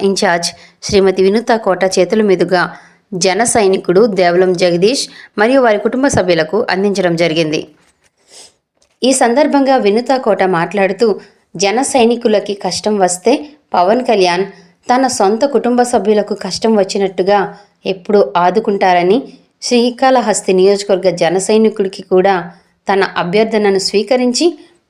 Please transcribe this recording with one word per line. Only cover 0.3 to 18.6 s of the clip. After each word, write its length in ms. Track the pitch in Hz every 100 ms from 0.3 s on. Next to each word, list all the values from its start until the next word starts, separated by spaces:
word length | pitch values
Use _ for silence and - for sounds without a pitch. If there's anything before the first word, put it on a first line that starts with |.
| 175 170 - - _
శ్రీమతి 400 | - 202 190 185
వినుతా 340 | 190 214 233 226
కోట 280 | 208 170
చేతుల 380 | 185 185 175 214
మీదుగా 400 | 214 175 175 180 165 - - _ _
జన 300 | - 185 180
సైనికుడు 640 | 233 240 190 190 - 175 226
దేవలం 460 | 190 175 175 185
జగదీష్ 560 | 170 180 170 196 269 - - - -
మరియు 220 | 220 269
వారి 180 | 247 208
కుటుంబ 280 | 214 247 269
సభ్యులకు 600 | 240 180 165 156 202 -
అందించడం 460 | 185 202 190 180 165
జరిగింది. 520 | 170 156 156 160 - _ _ _ _ _ _ - - _ _ _ _ _
ఈ 100 | 247
సందర్భంగా 640 | 262 240 240 302 277 269 262
వినుతా 400 | 202 214 247 262
కోట 260 | 240 196
మాట్లాడుతూ 800 | 190 170 170 196 190 190 233 190 - _ _ 170
జన 260 | 196 220
సైనికులకి 720 | - 269 233 233 233 208 196
కష్టం 440 | 202 185 175 214 208
వస్తే 500 | 180 180 233 302 - - _
పవన్ 300 | - 180 240 247
కళ్యాణ్ 400 | 208 180 175 190 - - _ -
తన 120 | 247 262
సొంత 380 | - 196 220
కుటుంబ 380 | 277 226 240 247
సభ్యులకు 520 | 240 240 202 208 202
కష్టం 420 | 202 190 - 226 220
వచ్చినట్టుగా 800 | 190 196 190 190 185 202 175 - - _ 190
ఎప్పుడూ 460 | 185 - 202 - 175
ఆదుకుంటారని 840 | 180 190